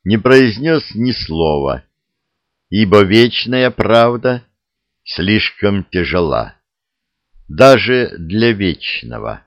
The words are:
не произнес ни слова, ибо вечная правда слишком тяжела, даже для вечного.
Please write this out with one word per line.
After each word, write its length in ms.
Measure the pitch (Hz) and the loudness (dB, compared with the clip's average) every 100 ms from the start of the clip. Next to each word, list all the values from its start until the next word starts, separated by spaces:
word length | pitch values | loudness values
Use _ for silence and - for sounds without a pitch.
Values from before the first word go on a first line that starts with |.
не 140 | 92 107 | -2 0
произнес 800 | 123 131 127 101 156 160 - 104 | 4 6 4 0 -2 -2 -4 -6
ни 160 | 123 | -4
слова, 720 | 117 - 80 80 73 69 65 - _ _ _ _ _ _ _ _ | -6 -6 -4 -2 -2 -4 -6 -10 _ _ _ _ _ _ _ _
ибо 340 | 107 104 104 | -2 2 4
вечная 680 | 95 110 120 - 110 127 127 | 4 4 2 0 -4 -2 -2
правда 720 | 120 98 113 117 120 123 123 - _ _ _ _ _ | -2 0 2 2 0 -4 -4 -8 _ _ _ _ _
слишком 800 | - - 92 107 - - 104 101 | -14 -6 0 0 -2 -4 -2 -2
тяжела, 720 | 82 90 85 90 82 58 57 - _ _ _ _ _ _ _ _ - | -4 -4 -2 -2 -2 -2 -4 -12 _ _ _ _ _ _ _ _ -10
даже 640 | 73 135 127 110 127 113 - | 4 6 6 2 0 -2 -6
для 320 | 82 104 117 | -6 0 0
вечного. 880 | 101 95 76 - - 60 55 55 52 | 2 -2 -4 -8 -10 -12 -12 -12 -14